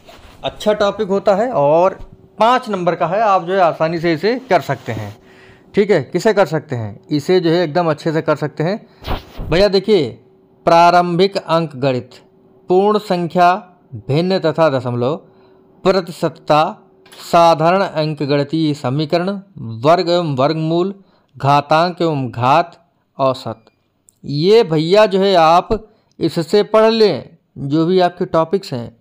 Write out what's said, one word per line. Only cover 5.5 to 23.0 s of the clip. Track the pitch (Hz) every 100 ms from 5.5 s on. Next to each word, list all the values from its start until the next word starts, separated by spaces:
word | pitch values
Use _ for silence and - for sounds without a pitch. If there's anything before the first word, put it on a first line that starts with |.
| - _
ठीक | - 196
है। | 180
किसे | 127 - -
कर | 196 185
सकते | 156 - 120
हैं? | 107 98 -
इसे | 151 143 180
जो | 170
है | 170
एकदम | 170 151 170
अच्छे | 147 170
से | 156
कर | 160 151
सकते | 147 -
हैं। | 156 208 - _ - - - - -
भैया | 170 202
देखिए | 190 185 208 123 110 _ _ _ _ -
प्रारंभिक | 165 175 175 175 170 196 196
अंक | - 165 160 135
गणित, | 135 127 123 - _ _ _ _ -
पूर्ण | 180 202 214
संख्या, | - 180 170 180 175 190 214 _ _ 113 -
भिन्न | 143 180 190
तथा | 160 151 160
दशमलव, | 135 123 120 120 170 - _ _ _ _ _
प्रतिशतता, | 180 190 175 - 165 147 - 151 165 214 _ _ _ -
साधारण | - 175 170 156 160 185
अंक | 180 156 156 147
गणितीय | 143 143 143 160 156
समीकरण, | 147 123 139 156 170 180 202 196 - 120 113
वर्ग | 135 175 170
एवं | 175 165 131
वर्गमूल, | 139 160 160 170 190 196 _ _ _ -
घातांक | 135 143 143 156 175 170
एवं | 170 147 127
घात, | 110 123 151 170 - _ _